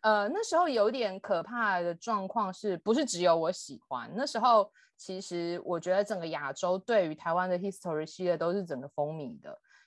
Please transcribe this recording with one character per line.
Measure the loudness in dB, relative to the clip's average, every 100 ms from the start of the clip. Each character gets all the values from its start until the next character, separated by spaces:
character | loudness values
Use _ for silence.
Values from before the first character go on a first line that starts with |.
呃， | 2 4 2
那 | -2
时 | 0
候 | 2 4
有 | 4 2
点 | 2 -2 -2
可 | -2 -2
怕 | -2 -2 0 2
的 | 0
状 | -4 -2 -2 -2
况 | -2 -2
是， | -2 -4 -2
不 | 2
是 | 2 2
只 | 2
有 | 4
我 | 4 2
喜 | -2 -8 -14 -8
欢， | -8 -6
那 | -6 -4
时 | 2
候 | 6 6 4 _ _ -18
其 | -12 -10
实 | -6 -4 -4 -4
我 | -4 -4
觉 | 0 0
得 |
整 | 0 -2
个 | -4
亚 | -4 -6
洲 | -2 -2 0
对 | 2 2 2
于 |
台 | -2 0
湾 | 0 2
的 | 0
History | -2 -6 -4 -4
系 | -4 -4
列 | 0 0
都 | 0
是 | 0 -2
整 | -6
个 | -6
风 | -4 -4 -4
靡 | -8 -12
的， | -14 -16 _ _